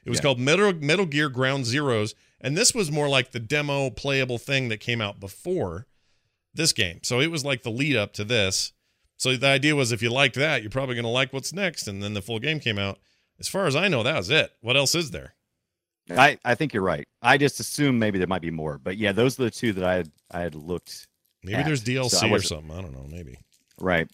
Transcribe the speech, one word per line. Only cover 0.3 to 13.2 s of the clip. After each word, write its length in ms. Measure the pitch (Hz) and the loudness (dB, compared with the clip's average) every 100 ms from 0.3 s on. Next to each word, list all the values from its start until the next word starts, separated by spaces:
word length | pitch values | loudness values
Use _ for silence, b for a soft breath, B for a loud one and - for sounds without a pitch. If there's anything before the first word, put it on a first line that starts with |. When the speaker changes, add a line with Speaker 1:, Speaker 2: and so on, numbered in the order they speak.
| 123 | 2
Speaker 1:
Metal, 340 | 131 180 208 | 4 4 4
Metal 320 | 170 143 180 175 | 2 0 2 2
Gear 220 | 143 151 | 0 0
Ground 360 | 123 131 139 113 | 0 0 0 -2
Zeroes. 500 | 139 143 110 107 - _ _ | 0 0 0 -2 -8 _ _
And 180 | 131 160 | -4 2
this 160 | 254 | 2
was 160 | 240 160 | 2 0
more 160 | 151 147 | 0 2
like 220 | 135 120 | 2 0
the 80 | 123 | -4
demo 500 | 110 147 147 139 135 | -2 -2 0 -2 -2
playable 460 | - 139 135 131 120 | -4 -2 -2 -2 -4
thing 300 | - 135 123 | -2 -2 -2
that 100 | 107 | -4
came 220 | - 117 | -2 -2
out 180 | 101 101 | -2 -6
before 680 | 98 - 180 180 95 85 - _ _ _ _ _ _ - | -14 -10 -4 -2 -4 -6 -12 _ _ _ _ _ _ -2
this 160 | 156 | 0
game. 260 | - 90 87 | 2 0 -2
So 160 | - 123 | -2 0
it 80 | 160 | 0
was 160 | 165 139 | 0 -4
like 160 | 131 | -4
the 80 | 120 | -4
lead 260 | 117 151 120 | -2 0 2
up 160 | 101 | 0
to 100 | - | -4
this. 480 | 104 120 95 - - _ _ _ _ - | 0 2 2 0 -4 _ _ _ _ -4
So 180 | 127 127 | -2 2
the 100 | 139 | 2
idea 280 | 135 147 143 | 4 4 2
was 160 | 117 | 2
if 100 | 113 | 0
you 80 | 117 | 0
liked 260 | 127 135 127 | 2 2 2
that, 280 | 156 131 | 0 0
you're 80 | 107 | -4
probably 240 | 123 135 120 | -6 -4 -4
gonna 160 | 117 | -2
like 220 | 127 131 | 0 -2
what's 200 | 135 - | -4 -8
next. 340 | 175 185 165 107 | -4 -4 -4 -8
And 140 | 98 | -6
then 120 | 104 104 | -6 -6
the 60 | |
full 180 | 107 113 | -6 -4
game 200 | 139 156 | -4 -2
came 200 | 120 101 | -2 -2
out. 180 | 98 - _ _ | -2 -6 _ _